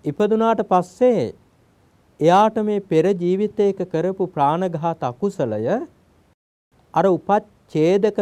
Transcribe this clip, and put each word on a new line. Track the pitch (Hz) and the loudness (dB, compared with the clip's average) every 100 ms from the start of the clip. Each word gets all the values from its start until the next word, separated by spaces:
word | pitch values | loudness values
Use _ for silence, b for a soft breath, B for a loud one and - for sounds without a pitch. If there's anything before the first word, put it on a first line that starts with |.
| 156 | -8
ඉපදුනාට | 143 208 220 226 226 | -2 0 2 0 0
පස්සේ | 214 185 175 - 254 214 113 - _ _ _ _ _ _ _ _ | 0 0 0 0 2 2 -2 -8 _ _ _ _ _ _ _ _
එයාට | 156 185 214 220 | 4 4 2 0
මේ | 208 208 | -4 -4
පෙර | 202 160 180 | 0 0 2
ජීවිතයක | 196 175 190 208 - 202 196 | 0 -2 -2 -2 0 -2 -2
කරපු | 180 160 180 190 180 | -6 -4 -4 -4 -6
ප්‍රාණඝාත | 151 143 165 185 165 170 165 | 0 0 0 -2 -4 -6 -4
අකුසලය | 131 120 202 196 127 107 117 220 330 _ _ _ _ _ _ _ _ _ _ | -8 -4 -6 -4 -4 -2 -2 -4 -6 _ _ _ _ _ _ _ _ _ _
අර | 160 190 | 0 2
උපච්ඡේදක | 175 - 208 208 _ _ 156 160 196 208 202 | 0 0 -2 -2 _ _ 0 2 2 0 -2